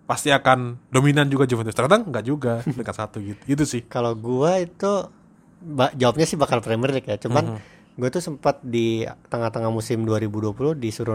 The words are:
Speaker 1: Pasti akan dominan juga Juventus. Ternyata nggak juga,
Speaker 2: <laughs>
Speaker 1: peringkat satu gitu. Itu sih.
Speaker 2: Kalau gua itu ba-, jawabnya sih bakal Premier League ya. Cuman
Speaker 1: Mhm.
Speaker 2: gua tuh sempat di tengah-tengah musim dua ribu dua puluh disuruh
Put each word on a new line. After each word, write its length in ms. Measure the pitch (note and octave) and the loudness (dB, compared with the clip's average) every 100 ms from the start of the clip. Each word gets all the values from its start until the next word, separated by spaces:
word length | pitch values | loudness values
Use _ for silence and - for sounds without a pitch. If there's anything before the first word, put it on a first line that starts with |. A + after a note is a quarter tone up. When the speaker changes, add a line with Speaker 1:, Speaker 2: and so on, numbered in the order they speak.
Speaker 1:
Pasti 280 | - A#2+ D3 | -6 -2 2
akan 480 | C#3 - B2+ A#2+ A#2+ _ | 4 6 4 2 -8 _
dominan 380 | C3 C#3+ C#3+ C#3+ | 4 4 4 4
juga 180 | C3+ | 2
Juventus. 300 | C3 A#2 A2 | 2 2 -2
Ternyata 240 | - A#2+ G#3+ | 0 4 2
nggak 240 | G#3 A#2 | 2 -4
juga, 380 | A2 D3 B2+ A#2 | -4 -2 -2 -2
Speaker 2:
<laughs> 20 | |
Speaker 1:
peringkat 320 | D3+ A#2+ G#2+ G2 | -4 -6 -6 -8
satu 220 | G#2+ A2 | -8 -8
gitu. 240 | G2+ G#2 | -10 -8
Itu 200 | - C#3 | -2 0
sih. 200 | D3 A#2+ | 0 -2
Speaker 2:
Kalau 300 | - C3 A#2 | -6 -4 -2
gua 420 | A2+ A2+ B2+ D#3 F#3 | -2 -2 0 2 2
itu 540 | F3 - G3 G3+ - - _ _ _ _ | -2 -4 -2 -2 -4 -14 _ _ _ _
ba-, 340 | E3+ C#3+ C3 | -6 0 0
jawabnya 320 | C#3 B2 A#2+ | 4 2 4
sih 100 | D#3+ E3 | 0 2
bakal 220 | C3+ B2 | 2 2
Premier 300 | A2 A2+ C3+ | 0 0 0
League 140 | C3+ | -2
ya. 140 | - G#2 | -4 -6
Cuman 340 | A#2 C#3 A#2+ | 0 0 0
Speaker 1:
Mhm. 80 | G#2+ - - _ | -4 -12 -20 _
Speaker 2:
gua 140 | - B2+ | -6 -4
tuh 140 | F3 | -2
sempat 340 | E3+ C#3+ D3 C#3+ | -6 -2 0 0
di 400 | C3 A#2 A2+ A2+ A2+ - _ | -2 0 0 0 -4 -10 _
tengah-tengah 420 | A#2+ A2+ A#2 A2+ | -4 -4 -2 -2
musim 320 | A2+ G#2 A2+ | -2 -2 -2
dua 160 | A2 G#2+ | 0 0
ribu 240 | G#2+ G#2+ | -2 -4
dua 120 | G#2+ | -4
puluh 200 | G#2 C#3 | -2 -4
disuruh 400 | D#3 A2+ G#2+ A2+ | -2 -4 -4 -4